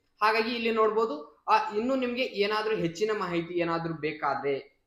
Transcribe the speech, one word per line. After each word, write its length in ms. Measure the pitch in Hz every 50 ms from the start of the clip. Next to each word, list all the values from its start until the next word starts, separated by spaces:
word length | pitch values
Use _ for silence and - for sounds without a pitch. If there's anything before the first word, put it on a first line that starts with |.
| _ _ _ -
ಹಾಗಾಗಿ 320 | 208 214 220 226 226 240 247
ಇಲ್ಲಿ 160 | 233 226 226
ನೋಡ್ಬೋದು, 760 | 226 226 220 220 202 220 226 226 285 302 - - - _ - -
ಆ, 280 | 214 220 214 214 208
ಇನ್ನು 180 | 208 226 254 269
ನಿಮ್ಗೆ 280 | 262 254 247 240 240
ಏನಾದ್ರೂ 540 | 262 - - 196 202 202 214 214 208 220 220
ಹೆಚ್ಚಿನ 340 | 175 170 165 160 - 214 220 214 208
ಮಾಹಿತಿ 360 | 190 175 175 170 170 170 180
ಏನಾದ್ರೂ 400 | 170 170 170 165 165 165 165 160
ಬೇಕಾದ್ರೆ, 840 | 143 151 151 147 - 156 143 139 165 135 143 139 131 - - _ _ _